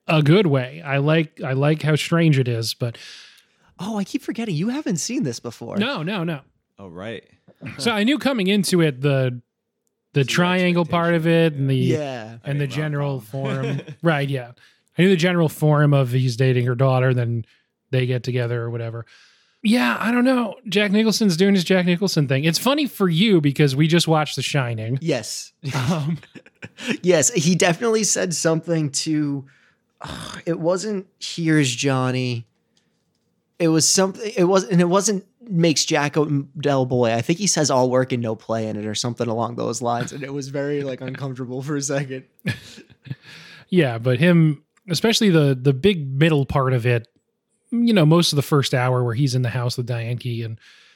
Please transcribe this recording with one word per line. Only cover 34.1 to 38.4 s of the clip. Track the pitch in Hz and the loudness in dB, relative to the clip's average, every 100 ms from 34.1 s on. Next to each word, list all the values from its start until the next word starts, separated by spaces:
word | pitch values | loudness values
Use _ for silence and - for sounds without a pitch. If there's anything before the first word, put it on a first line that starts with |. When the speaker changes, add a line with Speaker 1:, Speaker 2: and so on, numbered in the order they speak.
| 190 220 220 | -2 -8 0
Speaker 2:
it | |
wasn't, | 175 190 185 | 4 4 2
and | 175 | 2
it | 175 | 4
wasn't | 190 196 196 - _ | 2 2 -4 -6 _
"Makes | 240 175 170 143 - | -4 2 2 2 0
Jack | 156 143 156 | 0 0 0
a | 156 143 135 - | 0 0 -4 -6
dull | 143 135 127 | -2 0 2
boy." | 127 117 | 2 2
I | 117 | 0
think | 117 175 | -2 -2
he | 196 | 0
says | - 151 | 0 2
"all | 135 127 | 2 2
work | 127 127 | 2 0
and | 123 | -2
no | 117 | -4
play" | 110 | -6